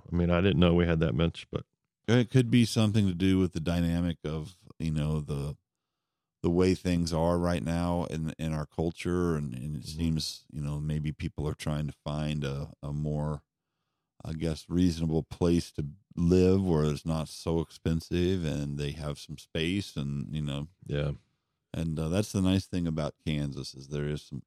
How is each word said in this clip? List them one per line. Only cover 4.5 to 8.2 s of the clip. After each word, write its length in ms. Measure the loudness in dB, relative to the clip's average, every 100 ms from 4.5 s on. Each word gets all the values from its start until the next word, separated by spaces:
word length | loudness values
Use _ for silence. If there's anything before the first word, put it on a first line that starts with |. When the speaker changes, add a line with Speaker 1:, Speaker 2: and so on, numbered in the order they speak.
| -14 -20 -6
Speaker 2:
you 120 | -2
know, 280 | 0 0 -2
the, 360 | -4 -6 -6 -10 _ _ _ _ _ _ _ _
the 80 | 0
way 240 | 4 4 4
things 380 | 2 0 2
are 240 | 2 2 2
right 260 | 2 0
now 420 | -2 -2 0 -2 -2
in, 240 | -4